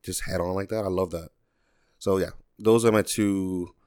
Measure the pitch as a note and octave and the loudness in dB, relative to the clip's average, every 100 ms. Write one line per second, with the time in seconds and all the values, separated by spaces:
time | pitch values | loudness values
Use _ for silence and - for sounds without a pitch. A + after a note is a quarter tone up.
0 | - F#2 - F#2+ E2+ F#2+ G2 A2 G2+ F2+ | -10 -8 -4 -4 -2 -4 -4 -4 -2 -2
1 | F#2 E2+ D#2+ _ _ _ _ _ _ _ | -2 -4 -10 _ _ _ _ _ _ _
2 | - F#2+ F2+ - - - G#2+ A#2 A2+ G#2+ | 0 0 0 -6 -20 -2 4 6 6 2
3 | G2 - G#2 G2 F#2 F#2 F2 _ | 2 0 0 0 -2 -4 -8 _